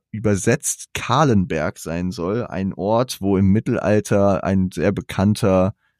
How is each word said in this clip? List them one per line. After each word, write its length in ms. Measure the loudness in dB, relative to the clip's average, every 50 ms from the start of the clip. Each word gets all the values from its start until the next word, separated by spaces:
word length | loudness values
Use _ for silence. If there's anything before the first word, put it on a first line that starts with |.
| _ _
übersetzt 760 | -8 -4 0 0 0 2 2 0 0 0 -2 -6 -8 -8 -10 -12 -12
Kahlenberg 840 | -8 -4 -2 0 2 4 4 4 2 2 0 -2 -4 -4 -4 -6
sein 340 | -8 -8 -8 -6 -4 -4 -6
soll, 360 | -6 -4 -4 -4 -4 -4 -4
ein 260 | -6 -6 -6 -4 -6 -6
Ort, 480 | -4 -2 0 0 0 0 -2 -6 -4
wo 160 | -2 0 2
im 140 | 4 4 4
Mittelalter 920 | 4 2 2 0 -2 -2 0 0 0 0 0 0 2 2 4 2 2 0 0
ein 280 | 0 0 0 0 0 -2
sehr 180 | -2 0 0
bekannter, 840 | 0 -2 -6 -6 -2 0 2 2 2 2 2 2 2 4 2 0 -2 _ _ _ _ _